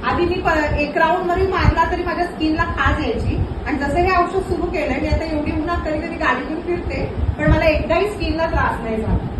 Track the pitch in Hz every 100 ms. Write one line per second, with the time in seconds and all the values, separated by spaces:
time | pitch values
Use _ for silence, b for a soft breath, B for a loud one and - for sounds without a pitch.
0 | 240 302 349 359 359 311 294 294 294 339
1 | 320 359 349 359 381 359 - 330 339 349
2 | 349 320 349 - 311 320 339 - 277 285
3 | - - - - - - - 330 370 285
4 | 370 349 349 381 339 311 349 339 285 262
5 | 302 302 320 302 302 320 320 349 330 302
6 | 330 330 311 247 - 320 349 349 - -
7 | 214 - - - 302 311 320 302 - 339
8 | 415 - 330 311 320 285 262 - 226 220
9 | 208 180 -